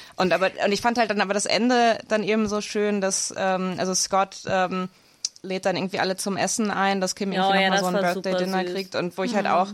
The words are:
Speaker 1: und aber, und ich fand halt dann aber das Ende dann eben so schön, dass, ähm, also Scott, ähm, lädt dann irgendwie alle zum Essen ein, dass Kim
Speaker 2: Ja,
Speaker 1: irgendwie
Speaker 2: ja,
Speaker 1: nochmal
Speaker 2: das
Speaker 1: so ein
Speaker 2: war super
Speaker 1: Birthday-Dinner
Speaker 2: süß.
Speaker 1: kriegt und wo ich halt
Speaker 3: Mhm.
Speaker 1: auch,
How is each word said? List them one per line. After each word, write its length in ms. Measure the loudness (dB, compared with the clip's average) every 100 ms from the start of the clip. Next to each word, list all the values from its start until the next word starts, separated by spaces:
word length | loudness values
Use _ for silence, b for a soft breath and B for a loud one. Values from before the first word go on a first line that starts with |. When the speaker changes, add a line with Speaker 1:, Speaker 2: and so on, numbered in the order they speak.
| B -2
Speaker 1:
und 180 | 2
aber, 160 | 2 2 0
und 80 | 0
ich 100 | 2
fand 160 | 0 2
halt 100 | 0
dann 140 | 0
aber 100 | 0
das 140 | 0 0
Ende 520 | 2 4 4 4 2 0
dann 140 | -2
eben 240 | 2 0 0
so 140 | -2
schön, 400 | -4 -2 0 0
dass, 320 | 0 -2 -4 -2
ähm, 380 | -2 0 -2 -2
also 160 | -2
Scott, 460 | -2 0 0 0 -4 -2
ähm, 440 | 0 0 -2 -6 b b b -12 -10
lädt 240 | -6 -2
dann 120 | -2 -2
irgendwie 220 | -2 -2
alle 200 | -2 -2
zum 180 | -4 -2
Essen 340 | -2 0 0
ein, 300 | 2 2 2
dass 140 | -2
Kim 180 | -2 -2
Speaker 2:
Ja, 120 | 0 2
Speaker 1:
irgendwie 140 | 4
Speaker 2:
ja, 80 | 4
Speaker 1:
nochmal 100 | 2
Speaker 2:
das 0 |
Speaker 1:
so 60 | 2
ein 80 | 2
Speaker 2:
war 80 | 0
super 180 | 0 -2
Speaker 1:
Birthday-Dinner 320 | -2 0 -2 -2
Speaker 2:
süß. 80 |
Speaker 1:
kriegt 200 | -4 -4 -4
und 200 | -4 -4
wo 60 |
ich 120 | -2
halt 120 | 0 2
Speaker 3:
Mhm. 60 |
Speaker 1:
auch, 160 | 2 0